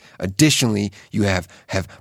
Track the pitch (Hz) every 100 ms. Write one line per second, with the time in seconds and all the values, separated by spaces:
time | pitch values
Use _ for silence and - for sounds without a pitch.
0 | - - 95 98 156 - 123 104 101 -
1 | - - 101 92 85 - - 95 90 -